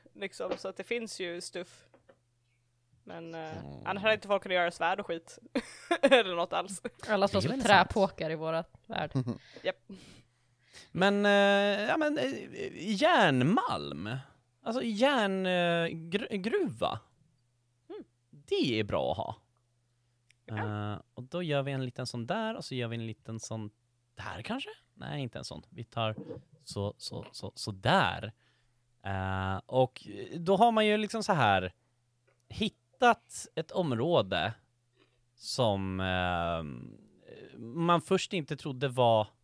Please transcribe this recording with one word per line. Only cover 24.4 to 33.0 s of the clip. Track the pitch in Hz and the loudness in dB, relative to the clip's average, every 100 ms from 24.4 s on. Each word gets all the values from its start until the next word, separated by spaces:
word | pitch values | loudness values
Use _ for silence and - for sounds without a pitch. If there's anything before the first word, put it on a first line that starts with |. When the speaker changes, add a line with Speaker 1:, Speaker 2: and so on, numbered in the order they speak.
Speaker 2:
kanske? | - 247 277 427 _ | -8 -8 -8 -16 _
Nej, | _ - 147 | _ -10 -6
inte | 127 - | -6 -8
en | - | -12
sån. | 76 - | -14 -16
Vi | - | -16
tar | 117 - 110 110 95 - - _ | -10 -4 -4 -4 -10 -14 -16 _
så, | - - 101 - | -12 -6 -6 -6
så, | - - - | -12 -12 -12
så, | - - - | -12 -14 -10
så | - | -10
där. | 95 113 185 110 87 110 - _ _ _ _ _ _ | -4 2 2 2 -2 -8 -14 _ _ _ _ _ _
Eh, | 98 95 95 95 95 95 - | -6 -4 -2 -2 -2 -4 -2
och | 131 127 - - 101 - 160 | 2 2 0 -16 -12 -10 -8
då | 165 190 | 2 6
har | 240 | 6
man | 220 214 | 6 4
ju | 214 | 2
liksom | 208 226 | 0 -4
så | - | 0
här | 180 117 95 92 - _ _ _ _ _ _ _ | 4 6 4 2 -8 _ _ _ _ _ _ _
hittat | - 208 - _ _ | -4 -4 -4 _ _